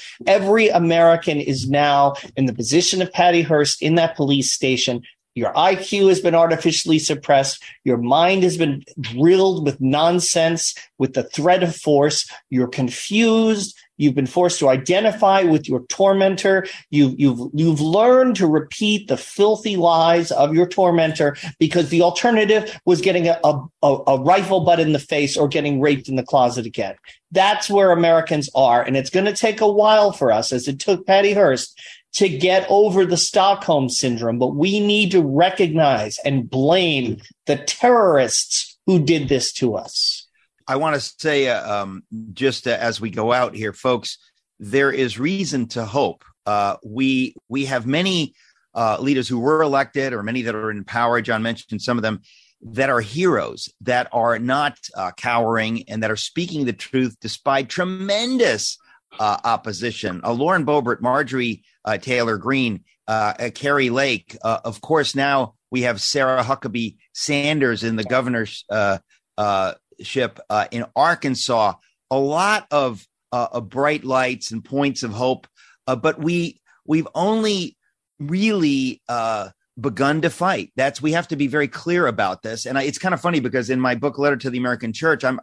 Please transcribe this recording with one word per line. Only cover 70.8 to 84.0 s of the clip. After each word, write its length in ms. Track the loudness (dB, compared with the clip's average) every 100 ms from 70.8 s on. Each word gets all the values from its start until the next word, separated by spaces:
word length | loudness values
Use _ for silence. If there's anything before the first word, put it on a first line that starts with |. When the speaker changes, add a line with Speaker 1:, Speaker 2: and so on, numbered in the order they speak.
| -6 0
Speaker 2:
Arkansas. 800 | 0 0 -4 -4 -2 0 0 -2 _ _ _
A 80 | -2
lot 480 | 0 0 0 0 -2
of, 340 | -2 -2 -4 -14 _ _
uh, 180 | -6 -4
uh, 80 | -6
bright 420 | -8 -2 -2 -2
lights 480 | -2 -2 -2 -4 -10
and 140 | -12
points 380 | -6 -2 -2 -2
of 80 | -8
hope, 340 | -4 -2 -2 -8 _ _ _ -6
uh, 80 |
but 240 | -2 -2 -2
we, 420 | -2 -4 -4 -8 _ _ -4
we've 200 | -2 -2
only 640 | -4 -2 0 -2 -2 -6 -12 _ _ _ -14
really, 800 | -6 -2 0 0 0 0 -2 -6 -8
uh, 420 | -6 -4 -4 -8 -14 _ -10
begun 420 | -8 -2 -2 0
to 80 | -2
fight. 420 | -2 -2 -4 -6
That's, 280 | -4 -4 -2
we 100 | -4
have 160 | -2 -4
to 80 | -4
be 100 | -2
very 220 | -2 -4
clear 380 | -4 -4 0 0
about 360 | 0 -2 -4
this. 240 | -10 -10 -6
And 120 | -4
I, 40 |
it's 160 | -4 -4
kind 160 | -4
of 60 | -4
funny 200 | -2 -2
because 300 | -2 -4 -2
in 100 | -2
my 140 | -2
book, 240 | -2